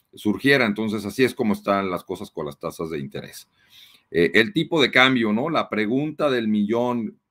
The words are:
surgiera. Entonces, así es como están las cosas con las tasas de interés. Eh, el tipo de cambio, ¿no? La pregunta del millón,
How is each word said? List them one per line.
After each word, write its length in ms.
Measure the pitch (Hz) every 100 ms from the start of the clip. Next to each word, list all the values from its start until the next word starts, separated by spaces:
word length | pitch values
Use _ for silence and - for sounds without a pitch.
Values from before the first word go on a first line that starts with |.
| _
surgiera. 500 | - 107 95 135 139
Entonces, 400 | 117 104 110 107
así 180 | 101 98
es 120 | 127
como 180 | - 113
están 380 | 101 - 98 98
las 120 | 87
cosas 280 | - 95 101
con 160 | - 76
las 120 | 71
tasas 300 | 82 - 82
de 80 | 80
interés. 500 | 69 - - - - _ _ - - _ _
Eh, 220 | 82 82
el 180 | 104 110
tipo 280 | 165 165 165
de 100 | 123
cambio, 420 | 131 131 127 107
¿no? 180 | 107 151
La 180 | 147 104
pregunta 640 | 104 107 127 156 151 151
del 180 | 127 110
millón, 680 | 107 101 113 123 120 110 - _